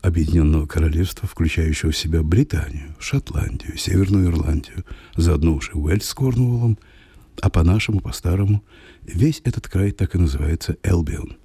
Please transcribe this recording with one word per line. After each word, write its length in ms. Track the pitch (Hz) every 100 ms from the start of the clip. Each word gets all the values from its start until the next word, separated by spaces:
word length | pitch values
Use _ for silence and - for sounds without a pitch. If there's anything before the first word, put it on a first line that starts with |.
Объединенного 640 | 85 82 78 82 76 78 73
Королевства, 600 | 80 80 80 92 - 101
включающего 640 | - 80 - 80 76 80
в 60 | 76
себя 240 | 80 82
Британию, 720 | 78 95 151 - - - - -
Шотландию, 800 | - 135 - - - - - -
Северную 500 | - 92 95 98 87
Ирландию, 560 | 80 73 76 - - - - - -
заодно 400 | 82 73 82 71
уж 140 | -
и 40 | 80
Уэльс 280 | 76 101 -
с 80 |
Корнуоллом, 640 | - 135 120 123 120 117 104 - - - - - -
а 80 | -
по-нашему, 520 | 87 82 107 - 101
по-старому, 600 | - - 90 90 101 104 - - - -
весь 380 | - 87 151 - 123
этот 240 | - -
край 220 | 95 101
так 240 | - 98 90
и 20 |
называется 580 | 80 69 76 82 - 80
Элбион, 540 | 95 87 73 - - -